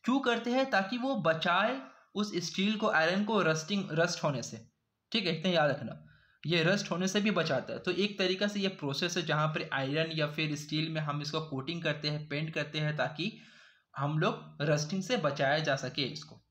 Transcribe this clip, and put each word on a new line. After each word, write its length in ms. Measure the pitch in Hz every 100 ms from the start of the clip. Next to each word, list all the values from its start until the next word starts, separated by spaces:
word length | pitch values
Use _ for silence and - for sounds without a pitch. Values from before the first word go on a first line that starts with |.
क्यों 140 | - 269
करते 300 | 254 226 240
हैं? 200 | 254 269
ताकि 280 | 196 196 240
वो 160 | 254 254
बचाए 640 | 160 160 180 175 220 269 - - _
उस 200 | 196 208 175
steel 400 | 175 - 202 214
को, 120 | 214
iron 360 | 156 160 190
को 160 | 208 214
rusting, 420 | 160 156 - 202 156
rust 300 | 151 170 -
होने 180 | 156 131
से, 180 | - 107 - _ _ _ _
ठीक 140 | 233 185
है, 120 | 160
इतना 140 | 190
याद 180 | 170 151
रखना, 320 | 127 113 - - - _ _ 147
ये 160 | 170
rust 260 | 165 202 -
होने 180 | 175 185
से 120 | 208
भी 100 | 208
बचाता 420 | 175 156 131 -
है। 60 | -
तो 120 | 180
एक 280 | 175 208 208
तरीका 280 | 185 185 208
से 140 | 202
ये 80 | 190
process 480 | 190 143 139 175 175
है 80 | 156
जहाँ 220 | 151 156
पर 200 | 156 -
iron 400 | 135 135 151 165
या 140 | 156 151
फिर 280 | 160 156 147
steel 320 | - 156 160
में 120 | 160
हम 220 | 147 147
इसको 180 | 143 160
coating 420 | 156 135 131 170
करते 260 | 165 156 151
हैं, 180 | 151 -
paint 240 | 143 160
करते 240 | 156 147 156
हैं, 180 | 151 151
ताकि 360 | 131 - 196 - - - - _ _ -
हम 220 | 143 156
लोग 400 | 196 233 - -
rusting 400 | 151 147 - 190
से 140 | 185 240
बचाया 420 | 151 139 135 156
जा 180 | 151 135
सके 260 | 127 151
इसको। 400 | 127 - - - _